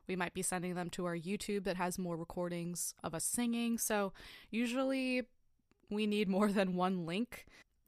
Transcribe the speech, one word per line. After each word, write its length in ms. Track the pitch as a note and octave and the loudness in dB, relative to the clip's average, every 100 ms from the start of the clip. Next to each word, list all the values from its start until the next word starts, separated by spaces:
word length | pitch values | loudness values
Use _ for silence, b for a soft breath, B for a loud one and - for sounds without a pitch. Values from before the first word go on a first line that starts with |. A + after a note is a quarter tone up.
| - | -6
we 60 | F3+ | -2
might 180 | F3 | -2
be 80 | F3+ | -2
sending 320 | F3 F#3 F3+ F3+ | -2 -2 -2 -4
them 140 | F3+ | -4
to 160 | - F3+ | -2 -2
our 100 | E3+ | -2
YouTube 480 | E3 G#3 - G3+ | -2 -4 -2 -2
that 140 | F#3+ F3+ | 0 0
has 220 | F3+ F3 | 0 0
more 180 | F3 E3 | -2 -4
recordings 800 | E3+ F#3 F3 F3 E3+ F3 - - | -4 -4 -2 -2 -4 -4 -6 -4
of 100 | E3 | -6
us 100 | D#3+ | -2
singing. 540 | - - A#3+ A#3 A#3 A#3 | -2 0 0 2 0 0
So 340 | - G#3 G3 B B B B | 2 2 0 B B B B
usually 720 | G#3+ A#3+ B3+ C4 C4+ B3+ B3+ B3 _ _ _ _ _ - | 0 0 2 2 2 2 0 -2 _ _ _ _ _ -4
we 180 | G#3 G#3+ | 0 2
need 200 | G#3 G3 | 4 4
more 240 | F#3 G#3 | 4 4
than 240 | G3+ F#3+ F3+ | 4 4 4
one 300 | F#3 F#3 D#3+ | 2 0 -2
link. 400 | F#3 B3 - - B - _ | -2 -4 -6 -18 B -20 _